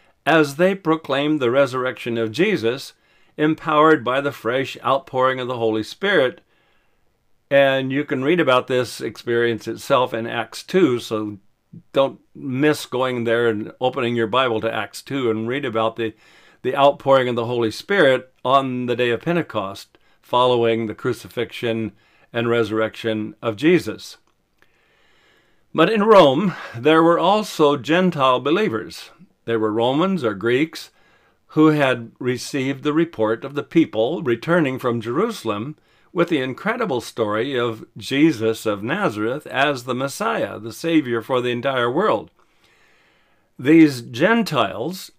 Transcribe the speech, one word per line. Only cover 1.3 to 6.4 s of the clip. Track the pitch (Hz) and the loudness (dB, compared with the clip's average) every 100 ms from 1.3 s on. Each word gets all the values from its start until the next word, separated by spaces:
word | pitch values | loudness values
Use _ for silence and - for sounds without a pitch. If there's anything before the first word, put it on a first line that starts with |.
| 151 | 0
the | 120 | 2
resurrection | 135 135 127 127 - 123 117 | 2 2 0 -4 -6 -6 -4
of | 113 | -2
Jesus, | 110 208 175 113 135 - - _ _ _ - | 0 0 0 -2 -4 -10 -20 _ _ _ -2
empowered | 156 156 160 151 160 151 | 0 0 0 4 6 4
by | 117 135 | 2 -2
the | 143 | -4
fresh | - 110 131 127 - | -4 -4 -4 -4 -6
outpouring | 120 135 - 131 131 127 | -2 -2 -2 0 0 0
of | 123 | -6
the | 123 | -2
Holy | 113 110 | 0 0
Spirit. | 107 - 196 175 123 - | -4 -6 0 2 2 -2